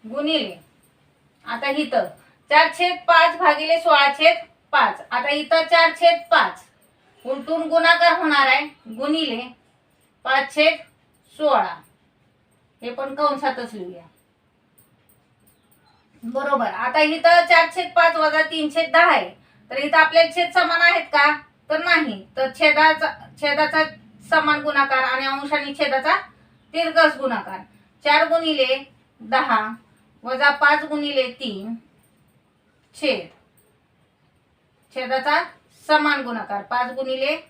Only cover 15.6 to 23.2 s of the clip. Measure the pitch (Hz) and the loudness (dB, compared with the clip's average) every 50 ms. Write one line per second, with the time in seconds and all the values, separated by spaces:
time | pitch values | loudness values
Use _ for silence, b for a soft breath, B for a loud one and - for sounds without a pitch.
15.6 | _ _ _ _ _ _ _ _ _ _ _ _ 233 226 247 269 269 285 277 262 | _ _ _ _ _ _ _ _ _ _ _ _ -14 -8 -6 -4 -2 0 0 0
16.6 | 233 208 - 214 233 247 240 311 302 302 311 330 - 339 349 349 339 339 349 330 | 0 -2 -4 -4 -6 0 2 2 2 2 0 2 4 6 6 6 6 6 4 4
17.6 | 330 330 - 370 349 - - 339 330 330 330 330 311 302 311 311 311 311 320 320 | 4 2 -2 -6 -8 -2 0 2 2 4 2 2 0 0 0 0 -2 -2 -4 -6
18.6 | 302 302 - 330 330 277 - 330 330 349 302 233 180 180 - b b b b b | -6 -4 -2 -4 -4 2 4 4 4 4 4 0 0 -4 -14 b b b b b
19.6 | b _ 247 269 285 294 330 320 311 311 311 330 320 320 - 349 349 349 - 359 | b _ -8 -6 -4 0 2 4 4 4 4 4 2 4 2 -4 -4 0 0 0
20.6 | 339 311 339 339 349 339 349 339 330 - - 285 285 294 302 294 - _ _ _ | 0 0 0 2 2 2 2 2 -2 -2 0 2 2 2 0 -2 -8 _ _ _
21.6 | _ _ 302 311 339 359 339 320 302 254 202 190 - _ _ 262 262 262 - - | _ _ -4 -4 0 0 0 0 0 -4 -6 -10 -14 _ _ -4 -4 -4 -2 0
22.6 | 311 302 294 302 311 311 311 311 330 302 - - | 2 2 4 4 4 2 2 2 -4 -6 -6 -10